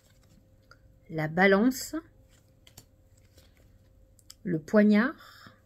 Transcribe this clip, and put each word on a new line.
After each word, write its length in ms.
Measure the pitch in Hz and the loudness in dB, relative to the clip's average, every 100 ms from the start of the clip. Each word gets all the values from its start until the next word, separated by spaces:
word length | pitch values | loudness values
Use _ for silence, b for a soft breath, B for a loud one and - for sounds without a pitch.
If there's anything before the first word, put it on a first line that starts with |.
| _ _ _ _ _ _ _ - _ _ - | _ _ _ _ _ _ _ -20 _ _ -14
la 180 | 160 156 | -8 -6
balance, 680 | 160 196 196 240 262 - 311 - _ _ _ _ _ _ - - _ _ _ _ _ _ _ _ _ _ _ _ _ - _ | 0 2 2 0 -2 -8 -12 -14 _ _ _ _ _ _ -20 -20 _ _ _ _ _ _ _ _ _ _ _ _ _ -20 _
le 160 | 202 160 | -8 -8
poignard. 920 | - 214 208 208 254 - - - - - | -2 2 4 2 0 -6 -20 -20 -20 -20